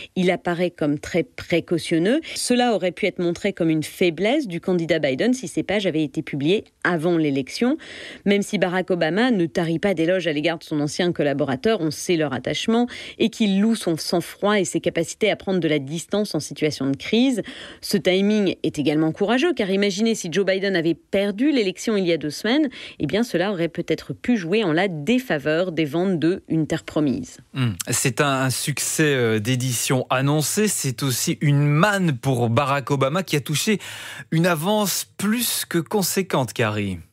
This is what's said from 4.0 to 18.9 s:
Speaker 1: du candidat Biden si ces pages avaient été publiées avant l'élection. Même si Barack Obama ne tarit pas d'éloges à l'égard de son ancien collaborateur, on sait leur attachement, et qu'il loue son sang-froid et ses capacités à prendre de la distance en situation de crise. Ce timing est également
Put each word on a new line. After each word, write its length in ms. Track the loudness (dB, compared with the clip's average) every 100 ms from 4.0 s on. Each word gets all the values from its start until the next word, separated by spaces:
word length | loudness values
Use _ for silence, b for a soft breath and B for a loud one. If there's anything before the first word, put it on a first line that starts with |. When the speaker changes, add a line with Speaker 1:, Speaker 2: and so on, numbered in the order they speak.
| 0 2 0 0 -2
Speaker 1:
du 120 | -4
candidat 400 | 0 0 2 0
Biden 340 | 0 0 0
si 140 | 0 -2
ces 160 | -4
pages 220 | -2 -2 0
avaient 180 | 0
été 180 | -2 -4
publiées 440 | -6 -2 2 0 -2 _
avant 340 | -2 0 2 2
l'élection. 600 | 2 0 -2 -2 0 0 B B B B 0
Même 160 | 2
si 160 | 0 0
Barack 340 | 0 0 0
Obama 400 | 0 0 2 2
ne 140 | 2 0
tarit 340 | 0 0 0
pas 140 | 0
d'éloges 340 | 0 0 0 0
à 40 |
l'égard 260 | -2 -2 -4
de 60 |
son 160 | -4 -2
ancien 320 | -2 0 0
collaborateur, 680 | 0 0 0 -2 0 0 0
on 100 | -2
sait 240 | -4 -2 0
leur 160 | 0
attachement, 560 | -2 -4 -4 0 2 0 B B B
et 100 | -2
qu'il 300 | 2 2 4
loue 160 | 2 2
son 220 | 0 -2
sang-froid 600 | 0 -2 -2 -2 0 2
et 60 | 0
ses 140 | -2
capacités 500 | -2 -2 -4 -2 0
à 60 | 0
prendre 240 | 0 0
de 80 | 2
la 100 | 0
distance 560 | -2 -8 -4 -4 -2
en 60 | -4
situation 300 | -6 -2 -2 0 -2
de 80 | -4
crise. 460 | 0 2 2 2 -4 B B B
Ce 140 | -2 0
timing 600 | 2 2 4 2 2 0
est 160 | -2 0
également 320 | 0